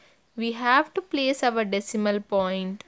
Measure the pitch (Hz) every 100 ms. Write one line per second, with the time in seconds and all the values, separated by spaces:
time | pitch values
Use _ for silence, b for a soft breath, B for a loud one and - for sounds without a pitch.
0 | b b _ - 233 233 247 262 311 -
1 | 370 285 262 277 254 226 214 202 - 220
2 | 208 208 208 196 185 190 190 196